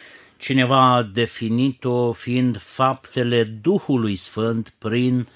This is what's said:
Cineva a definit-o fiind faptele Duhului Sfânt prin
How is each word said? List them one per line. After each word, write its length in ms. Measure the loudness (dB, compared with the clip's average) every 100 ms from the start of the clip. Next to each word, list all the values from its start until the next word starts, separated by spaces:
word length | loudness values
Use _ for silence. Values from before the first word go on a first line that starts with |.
| -20 -20 -20 _
Cineva 580 | 0 2 4 4 6
a 80 | 4
definit-o 1120 | 0 -2 -2 -4 -2 0 0 -2 -2 0 0
fiind 480 | -2 -4 0 0 -2
faptele 840 | -6 -2 -2 -2 -6 -2 0 2
Duhului 720 | 0 -2 0 0 0 0 0
Sfânt 580 | -4 -6 -4 -2 -2 -6 _
prin 500 | -4 0 0 0 -4